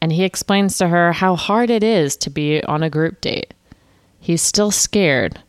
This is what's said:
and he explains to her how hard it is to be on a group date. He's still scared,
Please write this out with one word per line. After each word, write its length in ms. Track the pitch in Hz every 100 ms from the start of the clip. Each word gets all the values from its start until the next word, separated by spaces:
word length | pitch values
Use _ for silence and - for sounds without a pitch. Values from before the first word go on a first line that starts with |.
and 100 | 165
he 100 | 160
explains 540 | 190 - - 202 196 -
to 100 | 175
her 240 | 175 175
how 240 | 160 185 175
hard 340 | - 220 240
it 140 | 226
is 320 | 220 208 143 -
to 120 | 151
be 340 | 151 151 151
on 180 | - 151
a 80 | 160
group 300 | 151 160 -
date. 320 | 156 - - - _ - _ _ _ _
He's 220 | - 165
still 300 | - 202 208
scared, 680 | - - 208 165 131 95 -